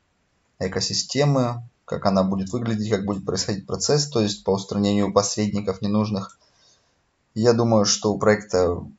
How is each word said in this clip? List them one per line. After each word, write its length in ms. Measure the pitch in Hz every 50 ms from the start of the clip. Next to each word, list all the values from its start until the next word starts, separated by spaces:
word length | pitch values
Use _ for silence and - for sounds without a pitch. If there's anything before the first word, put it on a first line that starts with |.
| _ _ _ _ _ _ _ _ _ _ _ -
экосистемы, 1040 | 92 92 95 95 92 - 101 92 - - - 127 143 147 143 135 123 120 120 120 - - _ _ _
как 220 | - - - -
она 160 | 101 98 98 92
будет 260 | 95 98 98 95 95 -
выглядеть, 380 | 123 120 117 113 107 107 104
как 140 | 113 95 98
будет 220 | 101 101 95 -
происходить 400 | - - 95 - - 104 92 -
процесс, 420 | - 98 98 - - 139 151 147 143
то 120 | - 117
есть 240 | 107 101 101 - -
по 80 | - 95
устранению 600 | 98 98 - 101 101 101 101 101 101 101 98 95
посредников 680 | 101 101 - - - 107 101 98 101 104 101 95 - -
ненужных. 560 | 101 104 107 107 104 107 95 98 - - _ _ _ _ _ _ _ _ _ _ _ _ _ _ _ _ _ _ _ -
Я 180 | 110 110 120 117
думаю, 320 | 113 120 117 113 107 101
что 280 | 101 - - - 110 101
у 60 | 95
проекта 640 | 101 110 104 101 - - - 90 90 87 87 85 80 - -